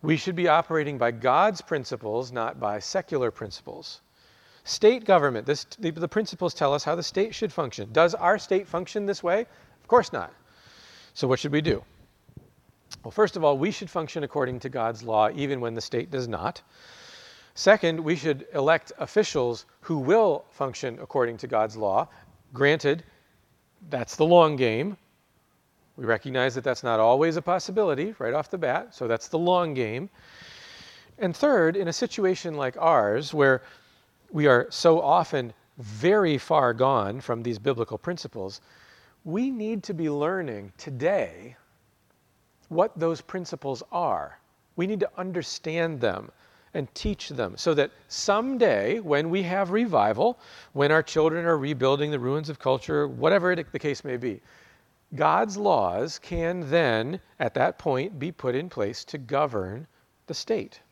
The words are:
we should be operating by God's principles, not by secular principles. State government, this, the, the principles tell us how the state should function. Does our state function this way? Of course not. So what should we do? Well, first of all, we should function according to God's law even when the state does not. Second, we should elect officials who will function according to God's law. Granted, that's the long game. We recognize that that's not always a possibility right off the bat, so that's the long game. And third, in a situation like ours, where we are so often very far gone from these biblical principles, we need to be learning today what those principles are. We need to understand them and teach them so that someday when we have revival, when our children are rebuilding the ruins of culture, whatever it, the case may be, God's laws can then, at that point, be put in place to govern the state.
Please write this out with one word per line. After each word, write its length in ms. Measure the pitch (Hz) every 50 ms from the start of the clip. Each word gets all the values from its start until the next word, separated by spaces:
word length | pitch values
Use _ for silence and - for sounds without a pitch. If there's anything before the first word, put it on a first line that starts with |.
| -
we 120 | 151 160
should 200 | 151 - 196 180
be 120 | 170 175 170
operating 500 | 151 160 160 - 165 160 151 143 143 131
by 120 | 120 120
God's 480 | 117 113 110 131 127 151 185 214 208 170
principles, 680 | - - 170 147 127 - 131 117 - 107 104 117 131 123
not 280 | 123 123 113 117 - 135
by 180 | 120 104 104 107
secular 540 | - - - 196 175 - 165 139 127 117
principles. 680 | - - 113 101 92 - _ - - - 165 - - - _ _ _ _ _ _ _ _ _ _ _ _ _
State 380 | - - - - 214 247 254 220
government, 400 | 208 196 175 143 143 123 110 113
this, 200 | 131 147 147 - _ - -
the, 120 | 220 160
the 160 | 156 165 165 170
principles 460 | - 214 220 - - - 185 175 -
tell 200 | - 156 139 139
us 100 | 147 -
how 120 | - 160
the 80 | 170 165
state 320 | - - 185 196 226 214
should 160 | - - 202
function. 380 | - - 156 127 - - 104 107
Does 240 | 113 156 165 175 165
our 220 | 208 175 175 202 208
state 300 | - - 196 185 202 -
function 380 | - 170 185 - - 214 202
this 160 | 196 196 -
way? 200 | - 170 175 208
Of 460 | 233 _ _ _ - _ _ _ _ _
course 260 | - 247 202 - -
not. 200 | 131 87 78 - _ _ _ _ _ _ - - - - - - - - - _
So 140 | - - 131
what 120 | 131 123
should 120 | - 151
we 100 | 143 151
do? 220 | 151 156 120 95 - _ _ _ - _ _ _ _ _ _ - _ _ _ _ _ _ _ _ _ _ - - -
Well, 80 | 117
first 240 | - - 214 190 -
of 80 | 190 160
all, 140 | 147 143 135
we 140 | 143 202
should 180 | 208 - 208 170
function 340 | - 180 160 143 - 170 147
according 360 | 127 - 147 139 127 127 123
to 80 | - 131
God's 340 | 127 131 113 113 117 107 117
law 260 | 117 110 107 107 107 -
even 240 | 156 139 139 139 131
when 140 | 120 117 113
the 80 | 113
state 300 | 110 - - 120 - 175
does 160 | 156 135 127 117
not. 340 | 110 92 85 120 175 - _ _ _ _ - - - - - - - - - - - - - _ _
Second, 440 | - - 190 208 214 - 170 165 160
we 160 | 160 151 175
should 320 | 156 127 160 147 135 - - -
elect 400 | 156 135 147 160 156 - - - -
officials 680 | 160 - - 214 214 - - 151 127 120 117 110 - _ _ _
who 160 | _ - 165 151
will 480 | 131 131 185 226 220 196 151 143 - _
function 480 | _ - 143 135 117 - - 127 117 -
according 360 | - - - 143 123 117 117 107
to 100 | - 117
God's 280 | 123 110 110 110 107
law. 320 | 110 107 101 95 107 156 - - - - - _ _ _ _ 135
Granted, 500 | 120 139 143 151 160 - 147 143 165 - - _ _ _ _ _ _ _ _ _ _ _ _ _ _ - 165
that's 260 | 143 127 117 - -
the 100 | - 156
long 300 | 160 175 175 165 156 151
game. 400 | 131 127 117 110 113 147 196 202 - _ _ _ _ _ _ _ _ _ _ _ _ _ _ _ _ _ _ _ -
We 80 | 131
recognize 500 | 110 113 107 - 143 127 131 123 135 113
that 80 | 131 120
that's 200 | 139 123 - -
not 160 | 123 117 110
always 360 | 110 113 123 135 156 165 156
a 60 | 170
possibility 760 | - - 175 185 - - 185 214 214 180 147 131 156 208 220 _
right 160 | 127 110 123
off 160 | 151 151 -
the 80 | - 185
bat, 380 | 160 131 123 165 233 - _
so 120 | - 135 117
that's 200 | 117 113 - -
the 100 | - 160
long 360 | 170 175 180 180 175 160 147
game. 360 | 131 123 107 110 123 165 202 _ - - - - - - - - - - - - - - - - - - _ _ -
And 160 | 226 185 170
third, 400 | - - 294 277 214 165 160 170
in 140 | 196 190 165
a 40 | 165
situation 640 | - 247 226 - - 202 185 185 - - 175 156
like 220 | 147 139 127 127 -
ours, 560 | 165 165 165 135 107 104 104 120 151 143 -
where 280 | 151 139 135 131 127 - - - - _ _ _ _ _ _ _ _ _ _
we 160 | - 156 147 143
are 180 | 127 120 - -
so 280 | - - - 170 165 165
often 540 | - 143 151 180 165 - - 143 127 117 107 _ _ _ _ -
very 640 | 123 104 104 107 117 175 202 214 196 165 147 131
far 340 | - - 165 151 135 120 117
gone 480 | 113 127 131 139 120 101 98 107 131
from 220 | 135 - 123 117 117
these 160 | 120 117 104
biblical 400 | 104 139 135 117 117 - 117 107
principles, 640 | - - 180 165 - 117 _ 113 95 98 101 - _ _ _ - - - - _ _ _ _ _ _
we 260 | 165 156 202 247 269
need 320 | 262 233 214 214 226 208 -
to 100 | - 202
be 160 | 156 165 156
learning 640 | 143 143 147 160 190 190 175 143 113 101 101 98 - _
today 800 | - 156 139 123 127 165 202 190 123 87 80 87 95 120 127 _ _ _ _ _ _ _ _ _ _ _ _ _ _ _ _ _ _ _ _ _ _ _
what 280 | 165 160 190 220 - 175
those 240 | 160 165 165 147
principles 600 | - _ - 190 175 - - 147 - 139 135 120 - _
are. 480 | - 175 175 147 104 82 73 71 - _ _ _ _ _ _ _ _
We 120 | - 175 190
need 140 | 220 196
to 100 | 196 - _ -
understand 840 | 185 190 180 175 151 - - - _ 160 156 165 165 165 160 135
them 300 | 123 110 90 98 107 - _ _ _ _ _ _ _ _ _
and 200 | 165 139 - _
teach 340 | - - 220 202 - - -
them 240 | 151 127 117 92 92
so 200 | - - 175 160
that 160 | 147 139 - - _ _ _
someday 920 | - - - - 202 208 233 262 269 247 233 196 127 101 98 110 165 233
when 300 | 214 165 147 143 151 165
we 140 | 165 196 190
have 260 | 170 180 196 196 175
revival, 720 | 185 214 240 233 170 123 101 107 113 110 156 233 247 _ - - - - - -
when 200 | _ 143 143 143
our 120 | 156 160 151
children 420 | - - 160 156 160 156 170 170
are 140 | 170 165 151
rebuilding 500 | 135 143 151 127 127 135 139 143 147 151
the 80 | 151 135
ruins 320 | 120 127 139 151 156 147
of 80 | 151 -
culture, 500 | - 135 131 135 - - 156 147 147 143
whatever 440 | 131 120 123 156 185 202 170 180
it, 200 | 180 170 156 -
the 60 | - 151
case 260 | - 151 139 - -
may 140 | 143 127 123
be, 240 | 120 123 101 - _ _ - - _ _ _ _ _ _ _ _ _ _ -
God's 400 | 135 160 156 156 180 233 220 190
laws 600 | 196 208 202 175 131 101 90 87 98 123 160 156 -
can 500 | - - 175 170 165 165 180 180 170 135
then, 480 | 143 170 165 135 113 110 110 131 170 190 - _ _ _
at 140 | - 117 -
that 240 | 139 131 - - _
point, 400 | - 165 135 127 139 196 220 143
be 140 | 127 170
put 240 | 180 _ - 127 123
in 120 | 131 160 180
place 380 | - - 107 101 - - -
to 140 | - - 151
govern 640 | 135 113 - 139 151 147 120 104 92 92 101 120 160 - _ _ _ _ _ _ _
the 80 | - 165
state. 460 | - - - 226 208 98 - - - _ _